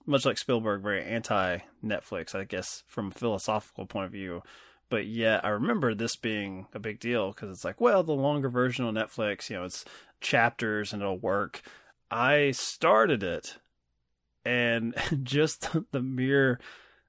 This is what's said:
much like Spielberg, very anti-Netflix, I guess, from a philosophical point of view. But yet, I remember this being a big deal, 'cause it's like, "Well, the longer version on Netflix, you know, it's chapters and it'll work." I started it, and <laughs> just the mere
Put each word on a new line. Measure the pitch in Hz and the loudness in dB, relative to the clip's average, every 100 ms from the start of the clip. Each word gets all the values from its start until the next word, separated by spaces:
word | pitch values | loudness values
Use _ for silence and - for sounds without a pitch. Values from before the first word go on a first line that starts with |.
| - | 0
much | 139 135 | 2 2
like | 104 | 0
Spielberg, | - 120 110 101 | 0 0 2 0
very | 101 98 | 0 -2
anti-Netflix, | 87 113 - 104 92 90 - _ 110 101 - 95 80 | -2 -4 0 2 2 -2 -8 _ -6 -6 -4 -8 -6
I | 98 98 | -8 -6
guess, | 95 - - - | -6 -6 -10 -10
from | - 98 | -8 -6
a | |
philosophical | - 120 101 - 107 - - 95 | -4 -2 -2 0 -2 -4 -12 -8
point | 104 92 | -6 -6
of | |
view. | 101 95 87 - - - _ _ | -8 -8 -10 -12 -20 -20 _ _
But | 113 101 | -4 -2
yet, | 113 113 107 | 0 2 2
I | 101 | 2
remember | 104 165 226 127 | 0 0 0 0
this | 104 120 - | 0 -4 -4
being | 117 107 98 95 101 | -4 -4 -4 -10 -12
a | 113 | -10
big | 110 104 | -10 -6
deal, | 117 120 98 | -2 0 -2
'cause | - 104 | -4 -10
it's | 92 87 | -8 -8
like, | - | 2
"Well, | 240 202 | 4 4
the | 160 | 4
longer | 143 139 147 135 | 0 0 0 0
version | 123 127 123 120 | 0 0 0 -2
on | |
Netflix, | 110 107 - 107 98 - | -2 -4 -2 -2 -2 -6
you | 101 | -8
know, | 90 | -8
it's | - - - - _ | -10 -14 -20 -20 _
chapters | - 131 117 - 110 107 104 | 0 4 4 2 -2 -2 -2
and | 104 | -4
it'll | 101 92 | -4 -2
work." | 101 101 101 - - - - _ _ | 0 0 -2 -8 -18 -20 -20 _ _
I | 113 127 147 143 | 0 4 4 4
started | 123 - - 160 214 214 120 | 0 -6 0 4 6 6 4
it, | 92 85 - - _ _ _ _ _ _ _ _ 120 | 0 -4 -8 -16 _ _ _ _ _ _ _ _ -2
and | 123 120 117 113 - | 2 2 2 0 -4
<laughs> | - 147 | -2 -2
just | 123 143 156 - - 160 - | 0 2 2 0 -2 -2 -2
the | 135 | -4
mere | 131 127 131 139 135 123 - - - _ | -2 0 4 6 6 2 -4 -20 -20 _